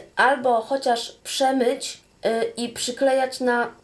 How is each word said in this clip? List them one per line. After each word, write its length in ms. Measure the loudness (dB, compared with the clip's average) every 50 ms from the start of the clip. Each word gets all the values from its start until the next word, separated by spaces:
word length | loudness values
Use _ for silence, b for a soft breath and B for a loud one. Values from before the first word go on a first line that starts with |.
| -4 -8 _
albo 440 | 2 4 4 4 2 2 2 2 2
chociaż 580 | 0 -2 -4 -2 0 0 0 0 -2 -8 -14 -14 _
przemyć, 760 | -8 -2 0 0 2 2 2 2 0 0 -2 -6 -10 -12 -14 -18 _ _ _ -4
y, 260 | -2 0 0 -2 -4 -4
i 120 | -6 -8 -8
przyklejać 720 | -6 -6 -6 -6 -2 0 2 2 4 2 0 0 -2 -2
na 300 | 0 0 2 2 0 -2 -6 -12